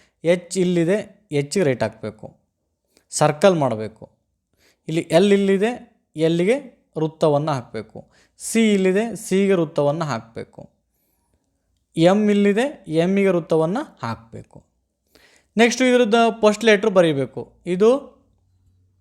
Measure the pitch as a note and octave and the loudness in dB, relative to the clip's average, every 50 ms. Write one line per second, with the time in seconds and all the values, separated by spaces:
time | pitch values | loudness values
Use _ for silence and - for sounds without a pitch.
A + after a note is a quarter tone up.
0 | _ _ _ _ - D#3+ F3+ F3 F3 - - F#3+ F3+ F3+ F3+ E3+ E3 D#3+ G3 G#3+ | _ _ _ _ 0 0 0 0 -2 -8 -4 -2 -2 0 0 0 0 0 0 -2
1 | - - - _ _ - C#3+ C#3+ C#3 C#3+ - G3+ F3+ C#3 B2+ A#2 A#2 A2 - - | -4 -10 -18 _ _ -6 -4 -4 -4 -2 -2 -2 0 0 0 -2 -4 -6 -6 -8
2 | - G#2+ G2+ - - - _ _ _ _ _ _ _ _ _ _ _ _ _ _ | -14 -14 -14 -14 -20 -20 _ _ _ _ _ _ _ _ _ _ _ _ _ _
3 | _ - - - D3+ D3+ D3 D3 G3 G3+ F#3 D#3+ C#3 B2+ A2+ G#2+ A2 G#2 - - | _ -10 -2 0 0 0 0 4 4 4 4 4 0 -2 -4 -6 -10 -12 -14 -18
4 | - - _ _ _ _ _ _ _ _ _ _ _ _ _ _ - - D#3+ E3+ | -20 -20 _ _ _ _ _ _ _ _ _ _ _ _ _ _ -12 -6 -6 -6
5 | - - D#3+ E3 G3 G#3 G3 G3 G3 F#3+ G3 F#3+ G#3 A#3 B3 - - _ _ _ | -4 2 2 4 4 4 4 2 2 2 0 0 0 -2 -4 -6 -12 _ _ _
6 | _ _ - D#3 D#3+ D#3+ E3+ E3+ F3 G3 B3 C#4+ C#4+ A#3 _ _ _ _ - E3 | _ _ -6 -2 0 0 0 0 0 0 0 -2 -4 -12 _ _ _ _ -8 -6
7 | D#3 D#3 D3+ - D#3+ D#3 D3 C#3+ C#3+ D#3+ D3 C3 A2+ - - A2+ G2+ - - - | -6 -6 -4 -2 0 0 0 0 -2 -4 -6 -6 -8 -10 -14 -14 -14 -14 -18 -20
8 | - _ _ _ _ _ _ - - - - A3+ A3+ G#3+ G#3 G3 F#3+ F#3 F#3 G3+ | -20 _ _ _ _ _ _ -16 -12 -4 -2 0 2 2 2 2 2 0 0 0
9 | A3+ A#3 G#3 E3+ - - F#3+ F#3+ G3+ F#3+ F#3+ F3 E3 D3+ - - C#3+ C#3+ D3 E3 | -2 -4 -8 -12 -8 -2 0 0 2 2 2 0 0 -2 -2 -2 -2 0 -2 -2
10 | E3 D3 B2 A#2 - - - A2 G#2 _ - - - - _ _ _ _ _ _ | -4 -6 -6 -8 -10 -12 -16 -16 -16 _ -18 -20 -20 -20 _ _ _ _ _ _
11 | _ _ _ _ _ _ _ _ _ _ _ _ _ _ _ _ _ _ - E3+ | _ _ _ _ _ _ _ _ _ _ _ _ _ _ _ _ _ _ -2 2
12 | E3 F3 F#3+ G#3+ G#3+ G#3 G#3 G3+ G3+ G3+ G3+ G#3 B3 C#4+ D4 - - E3 D#3 D#3+ | 2 2 4 2 2 0 2 2 2 2 0 0 -2 -4 -6 -10 -12 -6 -2 -2
13 | E3+ F3+ G3 G3+ G3 F#3+ F3+ F3 E3 - E3 D#3+ D#3+ D#3+ G3 C4 D#4 - - - | 0 0 0 0 0 0 0 -2 -2 -2 -2 0 0 -2 -2 -6 -8 -10 -14 -12
14 | - A#2 A2+ - - - - G#2 - _ - - _ _ _ _ _ _ _ _ | -10 -10 -10 -10 -14 -20 -20 -20 -20 _ -20 -20 _ _ _ _ _ _ _ _
15 | _ _ _ _ _ _ _ _ _ _ - G3+ A#3 A#3+ A#3 - B3+ B3+ B3 B3 | _ _ _ _ _ _ _ _ _ _ 0 2 2 2 2 0 2 2 4 4
16 | B3 G#3 A3+ A#3 A#3 A3+ A3 A3+ G#3+ G#3+ G#3 G#3 A3+ A3 G#3+ G3 G#3 A3 F#3 F#3+ | 2 4 4 2 2 2 2 2 2 2 2 2 2 2 2 4 2 0 2 4
17 | F3 E3 D3 C3+ C3 A#2+ - B2 A#2 - _ _ - E3+ F3+ F#3 G#3+ A3+ B3+ C#4+ | 2 2 2 -2 -4 -6 -8 -14 -14 -16 _ _ -8 -6 -2 2 2 2 2 0
18 | C#4 - _ _ _ _ _ _ _ _ _ _ _ _ _ _ _ _ _ _ | -2 -10 _ _ _ _ _ _ _ _ _ _ _ _ _ _ _ _ _ _